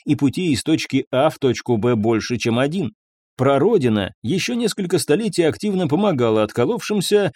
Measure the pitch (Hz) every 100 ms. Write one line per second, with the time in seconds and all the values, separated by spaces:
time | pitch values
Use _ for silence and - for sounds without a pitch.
0 | - 139 139 156 175 127 151 160 - 135
1 | - 127 156 - 131 110 - 117 120 113
2 | 113 110 - 120 117 117 143 190 127 -
3 | _ _ _ - 131 139 190 208 123 107
4 | 90 - 120 185 - 240 220 - 180 180
5 | - 147 220 175 160 - 208 185 151 156
6 | 208 135 117 110 104 - 135 240 - 208
7 | - 208 190